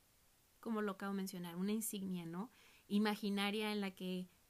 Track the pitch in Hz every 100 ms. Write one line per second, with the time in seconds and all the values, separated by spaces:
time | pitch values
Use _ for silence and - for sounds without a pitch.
0 | _ _ - _ _ - 233 220 208 190
1 | 202 196 190 185 175 175 196 220 214 208
2 | 190 180 165 170 240 - - - - 202
3 | 214 208 208 202 202 214 214 208 196 185
4 | 185 180 185 - -